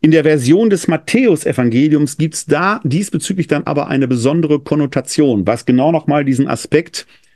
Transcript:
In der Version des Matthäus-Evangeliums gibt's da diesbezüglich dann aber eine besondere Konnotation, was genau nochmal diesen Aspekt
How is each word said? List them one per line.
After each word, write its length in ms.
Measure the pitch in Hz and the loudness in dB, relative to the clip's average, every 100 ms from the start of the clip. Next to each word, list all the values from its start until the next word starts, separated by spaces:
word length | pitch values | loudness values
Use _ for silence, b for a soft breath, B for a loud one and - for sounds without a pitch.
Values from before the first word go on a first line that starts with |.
In 80 | 156 | 2
der 140 | 160 | 4
Version 440 | 151 151 123 180 226 | 2 2 2 2 2
des 200 | 190 - | 0 -2
Matthäus-Evangeliums 1300 | 160 - 233 247 156 - - 120 117 151 147 143 - | -4 0 2 2 2 0 0 0 2 2 2 0 -2
gibt's 260 | 160 - | -6 -4
da 380 | - 147 190 214 | -4 -2 -2 -2
diesbezüglich 640 | 139 156 202 160 - 190 - | -2 -2 -2 -6 -4 -4 -2
dann 180 | 147 | -4
aber 240 | - 143 143 | -2 -4 -2
eine 200 | 139 127 | -2 0
besondere 520 | 127 127 165 151 147 | 0 0 0 0 0
Konnotation, 880 | - 147 143 139 - - 143 107 92 | -2 -2 -2 -4 -4 0 2 2 0
was 180 | 117 | -2
genau 260 | - 127 147 | 0 0 2
nochmal 360 | 165 - 147 139 | 0 0 -2 0
diesen 220 | 131 139 | 0 -2
Aspekt 580 | 123 - 151 170 - - b b | -4 -2 -2 -2 -10 -16 b b